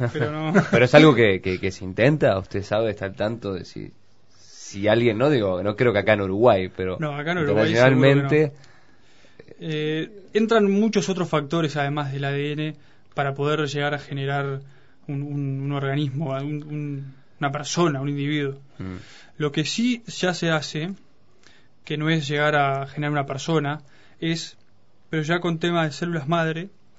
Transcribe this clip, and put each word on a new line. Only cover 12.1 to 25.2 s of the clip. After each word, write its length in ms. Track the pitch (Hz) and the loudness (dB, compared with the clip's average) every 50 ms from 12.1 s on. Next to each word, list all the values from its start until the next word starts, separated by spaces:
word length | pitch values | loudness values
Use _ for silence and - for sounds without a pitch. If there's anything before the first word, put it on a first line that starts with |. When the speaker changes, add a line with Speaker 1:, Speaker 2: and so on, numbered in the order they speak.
Speaker 1:
del 140 | 135 139 139 | -4 -4 -4
A 60 | 139 | -4
D 200 | 139 139 143 147 151 | -4 -4 -4 -4 -4
N 220 | 151 151 156 147 - - - - - - - - | -4 -6 -6 -8 -10 -16 -20 -20 -20 -20 -12 -6
para 200 | - 139 139 135 | -4 -2 -2 -2
poder 320 | 139 139 147 151 156 151 139 | -2 -2 0 0 0 -2 -2
llegar 260 | 127 143 143 147 147 | -2 -2 -2 -2 -2
a 60 | 139 | -4
generar 640 | 143 - 143 139 135 139 139 143 139 139 139 135 139 - - - - - - - - - | -8 -8 -8 -6 -4 -4 -4 -4 -4 -4 -6 -8 -12 -16 -20 -20 -20 -20 -20 -18 -12 -8
un, 140 | 143 139 | -8 -6
un, 400 | 143 147 143 143 143 135 135 135 | -6 -6 -6 -6 -4 -4 -4 -6
un 100 | 139 139 | -4 -4
organismo, 600 | 143 139 139 139 135 147 151 139 123 139 165 135 | -4 -4 -2 -2 -2 -2 -2 -4 -4 -4 -6 -4
un, 320 | 135 135 139 147 151 147 147 | -4 -6 -6 -6 -8 -8 -8
un, 500 | 151 151 151 147 147 143 139 139 - - - - - - - | -10 -10 -8 -8 -8 -8 -10 -12 -14 -18 -20 -20 -20 -10 -4
una 120 | 147 143 | -4 -4
persona, 500 | 139 147 147 - - 170 175 165 143 131 | -4 -4 -8 -4 0 0 2 2 0 -2
un 80 | 135 143 | -4 -4
individuo. 500 | 143 143 139 143 151 151 143 139 139 139 - - - - | -4 -2 -2 -2 -2 -2 -2 -4 -6 -8 -14 -20 -16 -12
Speaker 2:
Mm. 160 | 95 92 92 90 - - - - - - - - | -12 -10 -12 -12 -14 -18 -20 -20 -20 -16 -8 -4
Speaker 1:
Lo 160 | 151 147 147 | -4 -2 -2
que 100 | 160 151 | -2 -2
sí 400 | - - - 233 247 247 233 - | -2 -2 0 0 0 0 -2 -6
ya 280 | - - - - 185 175 | -12 -8 -4 -2 -2 -2
se 160 | 170 175 170 | 0 0 0
hace, 420 | 160 156 135 - - 156 156 185 196 - - - - - - - - - - - - - - - - - - | 0 0 -2 -4 -8 -6 -6 -8 -10 -12 -16 -20 -20 -20 -20 -20 -20 -20 -20 -20 -20 -20 -20 -20 -20 -18 -10
que 120 | - 156 151 | -8 -6 -2
no 120 | 151 156 | 0 0
es 180 | 165 160 147 135 | 0 0 0 -2
llegar 300 | 151 147 147 151 151 147 | 0 0 2 2 4 2
a 300 | 139 139 135 135 135 139 | 2 2 0 -2 -6 -8
generar 260 | - - 147 147 147 | -8 -6 -4 -2 -2
una 120 | 147 139 | -2 -2
persona, 580 | 135 135 135 - - 165 156 147 139 147 151 - - - - - - - - | -4 -6 -6 -2 0 0 0 0 0 -4 -8 -10 -18 -20 -20 -20 -20 -12 -6
es, 380 | 170 165 165 165 - - - - - - - - - - - - - - | -4 -4 -4 -4 -6 -12 -16 -20 -20 -20 -20 -20 -20 -20 -20 -20 -14 -6
pero 140 | - 160 | -4 -4